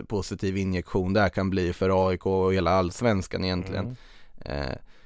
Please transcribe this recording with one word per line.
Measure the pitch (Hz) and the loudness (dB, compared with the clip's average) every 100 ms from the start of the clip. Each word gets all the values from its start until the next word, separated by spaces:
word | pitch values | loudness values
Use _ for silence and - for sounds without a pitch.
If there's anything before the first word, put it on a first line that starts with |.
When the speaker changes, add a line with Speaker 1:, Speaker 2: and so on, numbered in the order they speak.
| - | -6
Speaker 1:
positiv | 98 92 101 98 95 | -4 -4 -4 -2 0
injektion | 95 92 - 101 92 | 0 -2 -2 -2 2
det | 101 | 2
här | 98 | 2
kan | - 95 | 2 0
bli | 95 87 | 0 0
för | 87 95 92 92 | 0 2 4 4
A | |
I | 92 | 2
K | 95 95 | 0 2
och | 92 | 4
hela | 95 85 | 2 4
allsvenskan | 95 90 - 123 101 90 92 | 2 2 0 2 2 -2 -4
egentligen. | 92 90 92 95 113 | -2 -2 -4 -6 -6
Speaker 2:
Mm. | 127 - - - - - 69 | -10 -16 -20 -18 -14 -8 -6
Speaker 1:
Eh, | 67 - - - | -6 -8 -12 -20